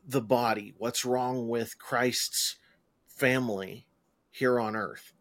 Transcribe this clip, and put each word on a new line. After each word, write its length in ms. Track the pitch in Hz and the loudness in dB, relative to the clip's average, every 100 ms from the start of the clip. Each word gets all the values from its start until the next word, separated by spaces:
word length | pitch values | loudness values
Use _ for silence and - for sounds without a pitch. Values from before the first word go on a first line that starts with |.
the 180 | - 135 | 0 -2
body, 520 | 110 123 120 107 104 - | 4 2 4 0 -4 -6
what's 260 | 113 - | -4 -2
wrong 440 | 127 127 127 127 117 | 0 0 0 -2 -2
with 300 | 117 110 - | -2 -4 -8
Christ's 760 | - 123 127 120 - - - - _ _ _ _ _ | -4 0 2 0 -4 -2 -2 -4 _ _ _ _ _
family 800 | - 131 131 123 101 95 110 - _ _ _ _ | 0 2 2 0 -4 -6 -12 -18 _ _ _ _
here 280 | - 131 123 | 0 2 4
on 160 | 110 | 2
earth. 380 | 107 98 - - _ | -2 -6 -8 -20 _